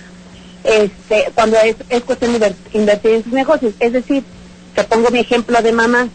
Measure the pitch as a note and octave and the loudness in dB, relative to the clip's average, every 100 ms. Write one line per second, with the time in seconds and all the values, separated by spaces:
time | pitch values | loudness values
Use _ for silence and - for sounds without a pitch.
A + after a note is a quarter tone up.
0 | - - - - - - - G#3+ G3+ - | -20 -20 -20 -20 -20 -6 0 2 0 -4
1 | - G#3+ - - A3 A3 A3+ A3 - A#3+ | -4 -2 -2 0 2 2 2 -2 -4 -4
2 | B3+ B3 A#3+ A#3 G3+ F3+ - G#3+ G#3 G#3 | -4 -4 -2 0 -2 -4 -6 -2 0 2
3 | A3 A3+ A#3 C4 C4+ D4+ A#3+ - A#3+ B3+ | 2 0 0 -2 0 0 -2 -2 -2 -2
4 | A#3+ C#4 - - - - - - - A3+ | -2 -4 -6 -14 -20 -20 -10 -6 -2 0
5 | A#3 A#3+ G#3+ A#3+ A#3 A#3 A3+ A#3 A#3 A#3+ | 2 0 0 -2 0 0 2 0 2 0
6 | A#3+ | -2